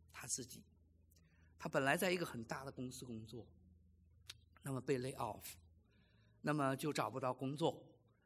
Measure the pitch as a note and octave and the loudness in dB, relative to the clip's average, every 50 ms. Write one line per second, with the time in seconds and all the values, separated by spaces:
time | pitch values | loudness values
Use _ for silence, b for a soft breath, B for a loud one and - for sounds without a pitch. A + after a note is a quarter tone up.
0 | - - - - - B2 - - A#2 - - A#2 - - - - - - _ _ | -20 -18 -16 -10 -4 -4 -2 -4 -4 -8 -12 -16 -18 -20 -20 -20 -20 -20 _ _
1 | - - - b b b b b b b b b - D#3 - D3+ C3+ C3+ D3 F3 | -20 -20 -20 b b b b b b b b b -4 0 2 4 6 6 6 6
2 | G3 F#3 F3+ F3+ E3 - - A#2+ A2 - D#3 C#3 C3+ C#3 - - B2+ B2+ B2+ - | 6 4 4 2 0 -2 -4 -8 -6 -4 -6 -6 -6 -8 -6 -6 -6 -6 -6 -8
3 | C3+ B2 A#2 A2 A2+ G#2+ B2 A#2 G2+ - - - - - - - - - - _ | -8 -8 -8 -8 -8 -10 -12 -12 -12 -14 -20 -20 -20 -20 -20 -20 -20 -20 -20 _
4 | - - - - - - - - - _ - - - C#3 C3+ B2 - - C#3 B2 | -20 -20 -20 -20 -18 -18 -18 -18 -18 _ -20 -10 -6 -4 -4 -2 2 2 2 2
5 | B2 C3 - A#2+ B2+ G#2+ - - - - - - - - - - - b b b | 2 -2 -2 -2 -2 -2 -4 -6 -10 -12 -14 -14 -18 -20 -20 -20 -20 b b b
6 | b b b b b b b b b D3+ D3+ D3+ C#3 C3+ C3+ C3 - D3+ C3+ - | b b b b b b b b b 0 2 4 4 4 2 2 0 0 2 2
7 | B2+ G#2 A2+ C3 B2+ B2+ B2+ - C3+ C3 D3 D3+ D#3+ C#3 - - - - - - | 2 2 0 0 0 0 0 0 -2 -2 0 4 2 2 2 2 -10 -20 -20 -20
8 | _ b b b b | _ b b b b